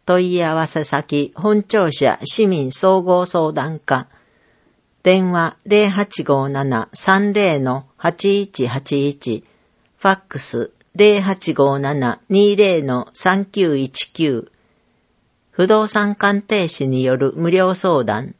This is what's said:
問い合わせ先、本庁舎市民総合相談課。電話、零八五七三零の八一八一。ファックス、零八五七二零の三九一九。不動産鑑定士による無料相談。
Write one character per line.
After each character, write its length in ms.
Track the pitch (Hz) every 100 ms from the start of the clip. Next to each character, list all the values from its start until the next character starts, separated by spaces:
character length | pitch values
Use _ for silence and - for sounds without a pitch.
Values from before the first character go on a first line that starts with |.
| -
問 280 | 180 180
い 80 | 180
合 140 | 165 160
わ 100 | 160
せ 180 | - -
先、 480 | 147 - 143 139 -
本 280 | 208 208
庁 280 | 202 214 170
舎 280 | 135 131 -
市 220 | - - 208
民 240 | 165 131
総 300 | - 190 190
合 240 | 180 180 180
相 260 | 175 156
談 280 | 151 147 156
課。 280 | - 135 - _ _ _ _ _ _ _ _ _
電 280 | 185 190 185
話、 260 | 175 165 - 196
零 240 | 208 208
八 340 | 190 202 -
五 240 | 147 139 135
七 400 | 139 139 117 -
三 400 | - - 196 208
零 260 | 208 196 147
の 260 | 127 131 - _
八 440 | 165 170 202 202
一 240 | 202 - 120
八 420 | 131 135 143 143
一。 340 | 139 123 107 - _ _ _ _ _
フ 100 | 196
ァ 40 |
ッ 20 | 190 _
ク 100 | 139
ス、 320 | - 117 - - _ -
零 240 | 208 196
八 340 | 190 185 -
五 260 | 143 139 139
七 400 | 139 147 123 - -
二 260 | 196 208 202
零 260 | 196 170
の 280 | 139 123 -
三 320 | - 185 196 196
九 300 | 202 175 139
一 300 | 135 - -
九。 380 | - 156 117 - _ _ _ _ _ _ _ _ _ _
不 180 | - 185
動 200 | 214 208
産 280 | 214 208 202
鑑 260 | 202 202
定 260 | 202 208 165
士 200 | - 135
に 160 | 131
よ 140 | 131 127
る 160 | 139 -
無 160 | 170
料 220 | 185 185
相 300 | 185 185 147
談。 320 | 107 107 - -